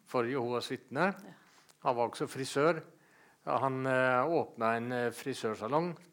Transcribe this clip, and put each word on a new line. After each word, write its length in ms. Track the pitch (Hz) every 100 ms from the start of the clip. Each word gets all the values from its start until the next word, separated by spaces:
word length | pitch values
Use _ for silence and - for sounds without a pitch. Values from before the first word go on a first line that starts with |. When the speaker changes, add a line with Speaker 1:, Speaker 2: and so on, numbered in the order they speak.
| _
Speaker 1:
for 180 | 131
Jehovas 440 | 117 139 120 120 -
vitne. 460 | 131 - 127 185 185
Speaker 2:
Ja. 80 | 196 - - - _ _
Speaker 1:
Han 120 | 143 120
var 120 | 117
også 160 | - 143
frisør. 540 | 131 135 139 151 160 - - _ _ - _ 147
Han, 400 | 131 135 131 131
eh, 360 | 127 127 127 143
åpnet 500 | 156 110 - 113 117
en, 160 | 120
eh, 180 | 123 120
frisørsalong, 840 | 113 139 127 113 104 110 147 175 160 -